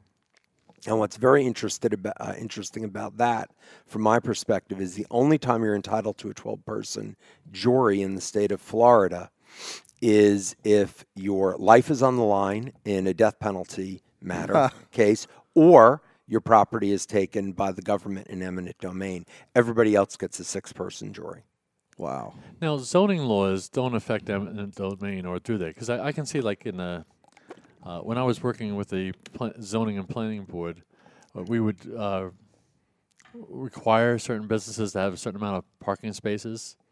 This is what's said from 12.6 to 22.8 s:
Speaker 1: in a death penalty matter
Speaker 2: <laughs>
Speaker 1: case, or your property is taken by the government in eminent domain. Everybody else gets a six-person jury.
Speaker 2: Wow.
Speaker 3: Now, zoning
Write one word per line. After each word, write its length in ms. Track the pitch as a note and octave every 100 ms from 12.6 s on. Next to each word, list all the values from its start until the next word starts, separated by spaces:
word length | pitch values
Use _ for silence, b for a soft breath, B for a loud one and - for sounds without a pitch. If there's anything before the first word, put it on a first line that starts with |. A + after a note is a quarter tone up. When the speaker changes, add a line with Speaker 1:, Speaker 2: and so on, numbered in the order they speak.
| C3 -
Speaker 1:
in 220 | G#2 F#2+ F#2+
a 80 |
death 240 | F2+ G#2+ -
penalty 600 | G#2 F#2+ E2+ - F#2+ F#2 _ _
matter 500 | F#2 F2 E2+ D#3 C3 -
Speaker 2:
<laughs> 100 | _
Speaker 1:
case, 340 | - G#2 G#2+ - b b
or 480 | E3 E3 D3+ A2+ D#3 b b -
your 140 | G#2+
property 500 | - A2 G#2 A2+ G2+
is 160 | G2 -
taken 460 | G#2 F#2+ G#2 G2
by 180 | F2+ G2
the 100 | F#2+
government 440 | F2+ G2+ G2+ F#2+ -
in 160 | F#2+
eminent 340 | F#2 F#2 F2 -
domain. 460 | F#2 F#2 G2 F2+ - B B
Everybody 400 | B2 A#2 A2+ G#2+
else 220 | G#2 G2 -
gets 220 | F#2+ -
a 40 |
six-person 680 | F2+ G2 - - F#2 - G2+
jury. 300 | G2+ - A#2 _ _ _ _ _ -
Speaker 2:
Wow. 380 | D2+ C2 G#1 - B -
Speaker 3:
Now, 160 | E3
zoning 420 | D3